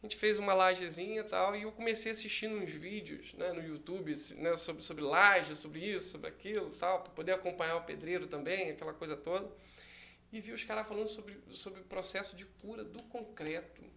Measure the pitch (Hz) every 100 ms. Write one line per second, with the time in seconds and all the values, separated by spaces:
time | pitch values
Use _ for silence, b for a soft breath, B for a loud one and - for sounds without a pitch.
0 | 214 - 214 214 202 190 185 185 180 160
1 | 190 220 214 185 185 208 214 214 226 220
2 | 226 220 220 - 214 214 175 151 165 208
3 | 160 - - - 175 170 160 147 160 185
4 | 156 147 - - 165 165 - 160 - 156
5 | 147 156 202 190 151 151 156 156 190 190
6 | - - 156 - 190 214 170 151 175 185
7 | 180 - 165 185 185 180 165 170 170 151
8 | 156 180 180 151 143 190 175 151 160 156
9 | 160 151 160 180 202 - B B B B
10 | B B - 220 214 - - 220 214 208
11 | 214 220 202 196 - 180 196 190 185 190
12 | 185 190 196 180 196 - 202 220 190 180
13 | - 247 214 - 156 165 165 - -